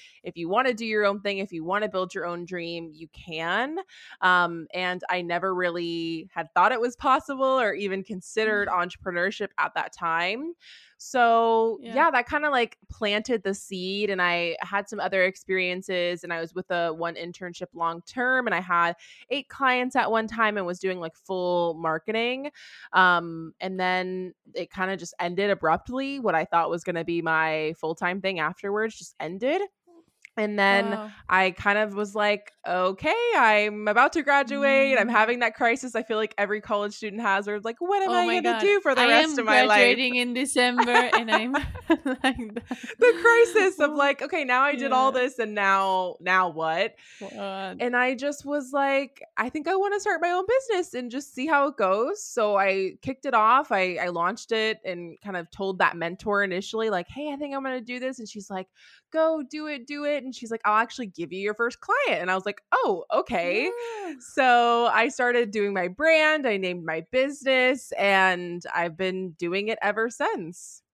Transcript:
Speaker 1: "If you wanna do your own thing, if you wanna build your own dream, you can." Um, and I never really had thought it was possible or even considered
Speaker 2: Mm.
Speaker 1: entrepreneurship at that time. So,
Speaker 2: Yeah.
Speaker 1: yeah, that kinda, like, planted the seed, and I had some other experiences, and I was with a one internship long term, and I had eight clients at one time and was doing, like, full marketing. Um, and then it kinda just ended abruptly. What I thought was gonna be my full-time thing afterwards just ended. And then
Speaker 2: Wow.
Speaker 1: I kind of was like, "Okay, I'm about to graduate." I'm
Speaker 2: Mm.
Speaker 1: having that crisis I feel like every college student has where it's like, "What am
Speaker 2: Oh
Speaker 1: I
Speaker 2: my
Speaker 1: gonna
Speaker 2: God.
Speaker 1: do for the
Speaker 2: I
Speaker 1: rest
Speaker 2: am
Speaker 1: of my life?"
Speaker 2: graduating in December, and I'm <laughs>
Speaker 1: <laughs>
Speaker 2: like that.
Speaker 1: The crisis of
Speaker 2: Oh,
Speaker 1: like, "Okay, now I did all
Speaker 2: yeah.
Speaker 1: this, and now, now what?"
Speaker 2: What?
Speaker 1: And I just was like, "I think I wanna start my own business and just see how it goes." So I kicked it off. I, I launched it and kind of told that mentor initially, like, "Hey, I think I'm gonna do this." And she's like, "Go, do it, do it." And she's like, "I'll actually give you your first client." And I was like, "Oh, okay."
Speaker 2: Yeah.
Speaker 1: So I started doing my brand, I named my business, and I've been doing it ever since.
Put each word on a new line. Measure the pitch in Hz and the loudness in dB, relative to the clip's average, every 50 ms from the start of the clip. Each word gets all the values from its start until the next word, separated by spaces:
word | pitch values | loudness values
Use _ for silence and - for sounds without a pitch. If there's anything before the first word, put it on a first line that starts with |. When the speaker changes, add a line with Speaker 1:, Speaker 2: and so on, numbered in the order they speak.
| - - _ _ | -20 -20 _ _
Speaker 1:
"If | - 180 - | -16 -14 -10
you | 165 170 165 | -8 -6 -2
wanna | 190 233 262 254 247 | 0 0 2 0 0
do | 214 233 | -2 -4
your | 220 214 208 208 | -2 0 2 2
own | 202 202 208 | 2 0 -2
thing, | 196 202 202 190 | -4 -4 -4 -4
if | 196 196 | -6 -8
you | 180 165 156 | -8 -8 -6
wanna | 170 190 208 214 202 | -4 -2 -2 -2 -2
build | 190 185 185 180 - | -2 -4 -4 -4 -6
your | 190 160 | -6 -6
own | 175 175 175 175 | -6 -6 -8 -8
dream, | 165 185 175 170 170 170 170 170 160 | -8 -8 -8 -8 -8 -8 -10 -10 -12
you | 151 156 160 156 | -16 -18 -20 -20
can." | _ - - 175 160 160 160 170 185 214 247 285 320 381 370 _ - - - - - - | _ -20 -16 -12 -8 -6 -4 -2 -2 -2 -2 -2 -6 -8 -10 _ -16 -20 -20 -20 -6 0
Um, | 185 185 180 180 175 170 170 170 156 - - | 2 4 6 6 4 2 0 -6 -10 -10 -6
and | 180 185 180 180 180 - - | -4 -4 -4 -4 -4 -4 -4
I | 180 180 | -4 -4
never | 175 170 175 175 185 190 185 | -2 -2 -2 -2 0 0 0
really | 180 180 175 170 175 170 170 170 170 165 165 165 160 175 190 - | 0 0 -2 -2 -2 -4 -4 -4 -6 -6 -6 -6 -8 -10 -10 -10
had | 170 160 - - | -10 -8 -2 2
thought | 175 180 220 | 4 4 4
it | 254 226 | 4 2
was | 233 254 233 | -2 -2 -4
possible | - - 285 262 302 302 - 277 262 269 262 262 262 | -2 0 2 2 2 0 -4 -4 0 0 2 2 2
or | 240 208 156 | 2 0 0
even | 170 208 196 190 196 190 | -2 -4 -4 -4 -6 -6
considered | - 214 185 - - - 220 220 220 214 208 202 - | -8 -10 -12 -12 -8 -4 -2 0 0 0 0 0 0
Speaker 2:
Mm. | - 180 175 180 | 0 -2 -2 -2
Speaker 1:
entrepreneurship | - - - 196 175 175 180 196 214 - 208 190 _ - | -6 -10 -8 -6 -4 -2 -2 -2 -4 -4 -8 -6 _ -2
at | 151 147 - | -2 -2 -2
that | 160 - - | -4 -6 -6
time. | - - 180 165 165 165 170 180 214 247 302 330 339 _ _ - - - - _ _ - - | -8 -6 -4 -2 0 0 0 -2 -2 -4 -6 -10 -12 _ _ -20 -20 -20 -20 _ _ -20 -12
So, | - - 254 240 233 226 226 233 226 226 226 226 226 214 - | -4 0 2 4 4 6 4 4 4 4 4 2 2 -2 -4
Speaker 2:
Yeah. | - 233 226 | -8 -4 0
Speaker 1:
yeah, | 269 320 330 | 2 2 4
that | 285 247 240 - | 4 2 0 0
kinda, | 311 294 302 294 | -2 -2 0 0
like, | 277 247 233 - - _ _ - | 0 0 0 -2 -4 _ _ -20
planted | - - 226 208 202 214 220 - 247 214 | -10 -6 -2 -2 -2 -2 -2 -2 -2 -2
the | - 190 | -2 -2
seed, | 196 - - - 196 185 180 185 196 202 208 202 | -4 -6 -8 -10 -10 -8 -6 -6 -4 -2 -2 -2
and | 196 185 | 0 0
I | 180 175 175 175 175 170 160 - | 0 0 0 0 -2 -4 -4 -6
had | - 175 196 202 208 - | -6 -6 -4 -4 -4 -6
some | 220 202 | -6 -6
other | - 185 190 190 185 | -4 -2 2 2 2
experiences, | 190 190 - - - 190 190 185 180 180 185 190 - 185 180 175 175 180 170 - | 2 0 -4 -6 -4 -2 0 0 -2 -4 -4 -6 -4 -2 -2 -2 -2 -2 -4 -6
and | 175 | -8
I | 170 165 | -8 -6
was | 165 165 - | -8 -8 -8
with | 180 180 - | -8 -6 -4
a | 185 175 170 170 160 | -2 0 0 -2 -2
one | 165 170 170 160 | -4 -6 -6 -6
internship | - 170 175 175 - 190 175 175 - 180 - - | -8 -10 -12 -12 -12 -12 -12 -12 -12 -12 -12 -6
long | 170 170 165 165 170 | -4 -2 -2 -2 -4
term, | - - - 262 247 254 262 254 247 | -10 -10 -6 -2 0 0 0 0 0
and | 226 185 | 0 0
I | 170 | -2
had | 180 180 175 170 170 170 170 - - - - - - - | 0 2 2 2 4 2 0 -4 -10 -20 -20 -18 -10 -6
eight | - 190 262 - | -6 -6 -6 -8
clients | - - 269 262 254 247 254 254 - | -6 0 2 2 2 2 0 0 0
at | 262 214 - | 0 2 2
one | 226 220 220 | 2 0 0
time | 214 220 226 220 214 208 | -2 0 0 0 2 2
and | 208 185 | 0 -2
was | 175 180 180 | -4 -4 -4
doing, | - 190 185 180 | -4 -4 -4 -4
like, | 170 165 - | -6 -10 -10
full | _ _ - 190 185 180 180 180 175 175 170 160 | _ _ -6 -4 -2 0 0 2 2 2 0 -2
marketing. | 160 165 160 160 160 - - 214 226 233 240 254 262 277 294 - - - - - - - - - | -2 -2 -2 -2 -2 -2 -4 -2 -2 -2 -2 -2 -4 -8 -10 -12 -16 -20 -20 -20 -20 -10 -2 2
Um, | 185 185 180 180 170 170 165 165 165 160 160 - - | 4 6 6 6 4 2 -2 -6 -10 -12 -12 -12 -10
and | - 190 190 185 | -8 -6 -4 -2
then | 185 185 185 185 185 185 185 185 185 180 - _ _ _ - | 0 0 0 0 0 -2 -4 -6 -6 -8 -12 _ _ _ -10
it | 175 170 - | -10 -10 -8
kinda | - 190 185 190 196 | -6 -4 -4 -4 -4
just | 170 170 - - - | -6 -8 -10 -8 -6
ended | 175 175 180 180 202 202 | -6 -4 -2 0 0 0
abruptly. | 196 185 - 160 165 185 - - 247 262 269 269 277 277 | 0 2 2 2 0 0 -2 -4 -6 -6 -6 -6 -6 -4
What | 240 202 165 | -2 0 0
I | 160 165 | 0 0
thought | - - 170 165 - | 0 0 0 0 0
was | 170 170 - | -2 -4 -4
gonna | 185 175 165 165 | -4 -6 -4 -4
be | 170 170 170 | -4 -4 -2
my | 165 165 160 160 160 160 156 156 156 156 165 - | 0 0 2 2 2 2 0 -2 -2 -4 -4 -4
full-time | - 160 165 - 185 180 180 196 | -6 -6 -4 -4 -4 -4 -2 -2
thing | 185 190 190 165 | -4 -4 -2 -2
afterwards | 151 156 175 - - 196 202 208 220 226 - | -4 -4 -4 -6 -6 -4 -2 -2 -2 -4 -6
just | - - - - - | -10 -20 -18 -14 -10
ended. | 156 156 180 196 233 269 320 392 403 381 _ _ _ 349 339 339 _ _ _ _ - - _ | -10 -10 -6 -4 -2 -2 -2 -2 -4 -6 _ _ _ _ _ _ _ _ _ _ -20 -10 _
And | 233 214 214 208 202 | -4 -4 -2 0 2
then | 196 196 196 202 196 202 202 214 | 4 4 4 4 2 0 -2 -4
Speaker 2:
Wow. | 214 214 - - - - | -6 -10 -16 -14 -4 0
Speaker 1:
I | 185 190 190 185 | 2 2 4 2
kind | 180 - - 208 202 208 | 0 0 0 0 2 2
of | 214 208 196 | 0 -2 -2
was | 202 208 196 202 | -4 -6 -4 -2
like, | 214 208 208 208 202 - - - _ - | 0 2 2 0 0 -4 -12 -20 _ -6
"Okay, | - 175 180 185 185 190 - - 311 381 466 480 480 440 | -4 0 0 0 0 0 -2 -2 0 0 0 0 2 2
I'm | 320 240 220 214 208 208 214 208 214 208 | 4 4 6 4 4 2 0 -2 -4 -2
about | 214 208 233 262 311 - | 0 4 4 4 4 4
to | 330 | 0
graduate." | 285 294 277 277 277 226 277 277 277 277 269 269 269 277 262 233 | 0 2 2 2 2 0 0 0 2 4 4 4 4 4 4 2
I'm | 202 233 | 2 4
Speaker 2:
Mm. | |
Speaker 1:
having | 233 214 220 220 247 240 | 4 4 4 4 2 0
that | 240 226 226 | 0 -2 0
crisis | - 285 233 240 262 - 254 - | 2 2 2 2 0 -4 -6 -6
I | 226 | -4
feel | 247 - 226 | -4 -2 -2
like | 214 220 208 - - | -2 -2 -2 -2 -2
every | 202 196 208 214 | -2 -2 -2 -4
college | - - 220 202 202 208 208 | -4 -2 -2 -2 -2 -4 -6
student | - 220 208 196 226 | -8 -10 -8 -6 -4
has | 233 202 196 196 202 | 0 0 0 0 0
where | 208 208 | -2 -4
it's | 208 196 | -6 -6
like, | 226 233 - | -6 -6 -4
"What | 349 359 403 403 | -2 -2 0 0
am | 392 381 | 0 2
Speaker 2:
Oh | 381 | 2
Speaker 1:
I | 359 359 | 2 2
Speaker 2:
my | 349 349 359 | 2 0 0
Speaker 1:
gonna | 302 349 - | 0 0 0
Speaker 2:
God. | |
Speaker 1:
do | 220 330 403 415 392 | 2 2 2 2 2
for | - 311 262 | 2 2 2
the | 247 247 | 4 4
Speaker 2:
I | 269 | 6
Speaker 1:
rest | 226 233 311 320 294 254 | 6 6 4 4 2 0
Speaker 2:
am | |
Speaker 1:
of | 226 | 2
my | 220 214 247 | 4 4 6
life?" | 254 214 208 208 202 240 254 240 | 6 6 6 6 6 6 4 4
Speaker 2:
graduating | 262 247 247 | 0 0 0
in | 247 247 247 240 | 0 -2 -2 -2
December, | 254 285 262 - 247 247 247 247 247 240 240 | -2 -2 0 2 2 2 4 4 2 2 4
and | 240 453 453 - - 220 233 220 | 4 4 4 4 2 0 2 2
I'm | 208 214 220 247 | 2 2 2 0
<laughs> | 269 302 285 - - - - - | -2 -2 -4 -6 -10 -4 0 0
Speaker 1:
<laughs> | 320 302 - | 2 2 0
Speaker 2:
like | 269 254 247 - 262 247 240 233 214 214 | -2 -4 0 0 -2 0 -2 -6 -10 -10
that. | 240 - - 247 - - - - - | -12 -10 -10 -10 -12 -12 -12 0 4
Speaker 1:
The | 466 494 392 339 | 6 6 6 6
crisis | 339 466 466 466 466 349 - 440 370 381 370 - | 6 6 8 8 8 6 6 4 4 4 2 2
of | 302 285 | 0 2
Speaker 2:
Oh, | 302 | 2
Speaker 1:
like, | 277 277 285 269 277 | 4 2 2 2 0
"Okay, | 254 294 370 330 285 | -4 -4 -4 -2 0
now | 247 247 254 | 2 4 4
I | 269 285 285 | 4 4 2
did | 240 269 254 | 0 0 2
all | 254 254 262 269 | 2 4 4 4
Speaker 2:
yeah. | |
Speaker 1:
this, | 254 254 247 254 262 - | 2 2 0 0 -2 -4
and | 226 214 208 | -4 -4 -2
now, | 208 202 196 196 196 196 190 190 185 185 180 - - | 0 2 4 4 4 4 2 0 0 0 -2 -6 -6
now | 170 185 185 185 185 175 | 0 2 4 4 4 2
what?" | 151 160 160 160 160 175 208 226 - _ - - - - | 0 -2 -2 0 0 0 0 -2 -4 _ -20 -20 -20 -16
Speaker 2:
What? | 202 190 233 214 202 196 190 196 196 185 185 - | -16 -14 -10 -10 -8 -8 -8 -8 -8 -8 -6 -4
Speaker 1:
And | 240 247 247 | -4 0 0
I | 247 247 254 269 | 2 2 0 0
just | 226 269 285 285 285 - | -2 -4 -6 -6 -6 -6
was | 277 285 294 262 254 | -6 -4 -4 -4 -2
like, | 277 277 277 277 269 269 277 - _ - - - _ | -2 0 2 2 2 0 -2 -4 _ -18 -20 -10 _
"I | - 220 254 | -6 -4 -4
think | - 311 294 330 | -6 -6 -2 0
I | 381 | 0
wanna | 381 392 403 403 403 | 2 2 0 -2 -2
start | 403 427 359 320 | 0 -2 0 0
my | 330 349 | 0 0
own | 349 370 381 | 0 0 0
business | 392 494 539 523 494 427 359 349 - - | 2 0 0 0 0 -2 -2 -2 -4 -6
and | 254 247 240 | -8 -8 -6
just | 226 277 277 - - | -8 -8 -10 -10 -8
see | 254 262 | -6 -2
how | 320 320 285 277 302 | 0 2 2 2 2
it | - | 0
goes." | - 202 185 190 214 240 302 403 415 - | 0 0 2 2 2 0 -2 -4 -6 -10
So | - - 247 214 208 202 | -6 -2 0 2 2 4
I | 196 196 196 190 196 190 185 - - | 2 2 2 2 0 -2 -4 -6 -8
kicked | - 254 262 - - | -10 -10 -10 -8 -4
it | 277 254 | 0 2
off. | 220 214 220 247 269 302 - | 4 6 6 6 4 4 2
I, | 240 190 185 185 175 | 0 0 0 0 -2
I | 156 - 180 | -4 -4 -4
launched | 175 170 170 180 233 - - - | -2 -2 -2 -2 -2 -4 -6 -4
it | 226 220 220 220 214 - - | -2 -2 0 -2 -4 -4 -8
and | 190 180 175 175 170 156 - | -8 -8 -8 -10 -14 -16 -14
kind | - 202 190 | -12 -10 -8
of | 180 165 - | -8 -10 -10
told | - - 196 190 190 180 | -8 -6 -4 -2 0 2
that | 185 - - | 2 2 2
mentor | 170 165 170 180 - - 220 202 202 202 | 0 -4 -6 -6 -6 -4 0 0 0 0
initially, | 190 175 185 196 - - 220 220 220 | 0 -2 -6 -6 -6 -4 -4 -2 -2
like, | 202 180 175 - | -2 -2 -4 -6
"Hey, | - 262 302 302 | -10 -10 -8 -8
I | 285 | -8
think | 277 302 277 277 | -8 -8 -8 -6
I'm | 277 269 | -6 -6
gonna | 262 254 254 | -6 -6 -8
do | 220 247 247 247 | -8 -8 -8 -6
this." | 254 262 262 254 | -6 -8 -8 -10
And | 220 208 | -12 -14
she's | - 214 196 - | -14 -14 -12 -10
like, | 196 190 190 - _ _ - - - _ _ _ | -10 -10 -10 -12 _ _ -20 -20 -20 _ _ _
"Go, | - 320 320 320 320 311 | 0 2 2 2 2 0
do | 277 247 302 302 302 | -4 -8 -10 -10 -8
it, | 302 294 269 233 | -8 -8 -8 -10
do | 269 294 294 294 | -10 -8 -6 -4
it." | 285 294 277 247 | -2 -2 -2 -4
And | 262 233 | -8 -12
she's | - 240 220 | -12 -10 -8
like, | 226 220 - | -6 -2 0
"I'll | 208 214 220 | 2 2 2
actually | 233 226 - - 240 190 | 2 0 -4 -8 -10 -10
give | - - 170 165 | -8 -10 -10 -8
you | 175 190 | -6 -4
your | 196 208 208 | -4 -2 -2
first | - 233 240 - - | 0 -2 -2 -2 -4
client." | - - 427 554 571 453 240 156 | -4 0 0 2 2 2 0 0
And | 175 185 | 0 0
I | 185 | -2
was | 190 185 | -2 -2
like, | 208 202 - - _ | -4 -6 -8 -4 _
"Oh, | - - 494 269 196 170 - - | 0 0 2 0 0 -2 -4 -2
okay." | - - 359 - 233 180 170 175 180 220 277 466 480 480 466 466 453 415 392 | -2 -2 0 0 -2 -2 0 0 0 0 0 -2 -4 -6 -8 -10 -10 -10 -10
Speaker 2:
Yeah. | 339 285 254 | -12 -12 -14
Speaker 1:
So | - - - 294 262 254 240 240 233 240 233 233 240 | -16 -6 0 2 4 6 6 6 6 4 4 4 4
I | 226 - 208 226 240 | 4 4 2 2 2
started | - - 247 240 240 240 240 208 | 0 0 0 2 2 2 0 0
doing | 196 214 202 202 196 | 0 -2 -2 0 0
my | 190 175 180 | -2 -2 -4
brand, | 185 - 302 320 320 311 311 311 311 311 262 | -2 0 2 4 4 6 4 4 2 0 0
I | 240 208 196 | 0 -2 0
named | 190 180 180 175 165 | -2 -4 -4 -4 -6
my | 160 160 160 165 - | -6 -6 -6 -6 -2
business, | - 262 262 285 277 - 240 269 262 254 254 254 269 254 - - | 0 0 0 0 -2 -4 -2 0 2 4 4 2 2 0 -4 -8
and | - - 196 202 196 190 190 190 180 175 180 175 175 175 - - | -4 0 2 4 4 6 4 4 2 0 -2 -6 -8 -8 -8 -6
I've | - 175 170 175 160 | -4 -2 -2 -2 -4
been | 165 190 185 185 185 190 180 | -4 -4 -4 -4 -4 -6 -8
doing | 160 - 175 170 180 196 202 214 | -8 -6 -6 -4 -2 -2 -2 -4
it | 226 - | -4 -2
ever | - 202 202 214 226 240 | -2 -2 0 0 -2 -4
since. | - - 294 403 453 277 170 156 180 - - - - - _ _ | -2 -2 -2 -2 -2 -4 -6 -10 -12 -16 -18 -20 -20 -20 _ _